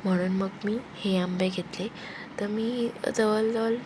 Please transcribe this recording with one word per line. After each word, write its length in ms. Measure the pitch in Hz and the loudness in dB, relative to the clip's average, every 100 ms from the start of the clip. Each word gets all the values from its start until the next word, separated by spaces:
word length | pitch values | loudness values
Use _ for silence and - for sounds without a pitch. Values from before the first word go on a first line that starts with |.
म्हणून 280 | 196 180 185 | 2 2 2
मग 180 | 190 190 196 208 | 0 -2 -2 -2
मी 120 | 220 269 - | -2 -6 -6
हे 160 | 202 190 | 0 2
आंबे 320 | 180 180 185 | 0 0 0
घेतले. 380 | 185 175 - 202 - - - - - | 0 -8 -6 -8 -8 -14 -14 -12 2
तर 80 | 202 | 2
मी 420 | 214 226 247 233 - - - | 4 0 0 0 0 -2 2
जवळजवळ 580 | 214 214 220 226 226 233 | 4 4 2 2 0 0